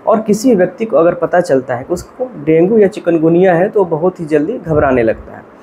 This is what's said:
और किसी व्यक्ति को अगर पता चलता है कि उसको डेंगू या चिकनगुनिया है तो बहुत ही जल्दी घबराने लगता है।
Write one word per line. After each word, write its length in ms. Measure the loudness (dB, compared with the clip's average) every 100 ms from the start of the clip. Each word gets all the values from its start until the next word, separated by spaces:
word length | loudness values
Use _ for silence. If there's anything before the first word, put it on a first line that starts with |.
| -2
और 140 | -2
किसी 340 | 0 0 2
व्यक्ति 300 | 2 0 -2
को 120 | -2 2
अगर 180 | 2
पता 260 | 0 -2 -2
चलता 360 | 0 -2 -2 -8
है 80 |
कि 80 | -6
उसको 520 | -8 -10 -10 -10 -6
डेंगू 340 | 0 2 4 4
या 100 | 2
चिकनगुनिया 680 | 0 -2 0 2 4 4
है 140 | 2 0
तो 160 | 0
बहुत 360 | -2 -2 -4 -4
ही 40 |
जल्दी 340 | -2 -2 -2 -6
घबराने 440 | -2 0 2 2
लगता 340 | 0 -2 -8 -20
है। 60 | -20 -20